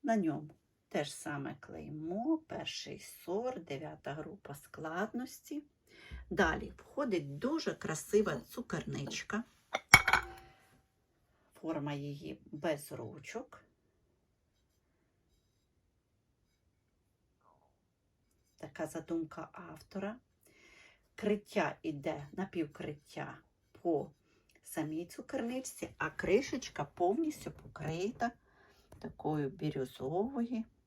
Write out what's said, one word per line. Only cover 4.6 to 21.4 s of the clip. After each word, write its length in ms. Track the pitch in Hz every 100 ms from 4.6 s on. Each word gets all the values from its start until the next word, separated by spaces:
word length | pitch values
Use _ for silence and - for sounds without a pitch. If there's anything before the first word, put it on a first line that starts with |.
| - - 160 330 214 240 254 - - 302 - _ _ - - - -
Далі 440 | 175 170 180 - -
входить 600 | - - 277 180 143 143
дуже 360 | 254 311 214
красива 680 | - 156 156 - 202 208 160
цукерничка. 1000 | - - - 160 - 139 139 - - 214 233 _ _ - - - - - - - - - - - _ _ _ _ _ _ _
Форма 400 | - 160 165 143
її 480 | 143 143 143 156 151 -
без 400 | 151 165 147 -
ручок. 680 | 147 113 143 - 226 - - - _ _ _ _ _ _ _ _ _ _ _ _ _ _ _ _ _ _ _ _ _ _ _ _ _ _ _ _ _ _ _ _ _ _ _ _ _ 90 76 73 _ _ _ _ _ _ _ _ _
Така 320 | - - 151
задумка 600 | 165 156 165 160 - 156
автора. 640 | - 170 156 - 196 196 247 _ _ - - - - - - _ -
Криття 640 | 214 208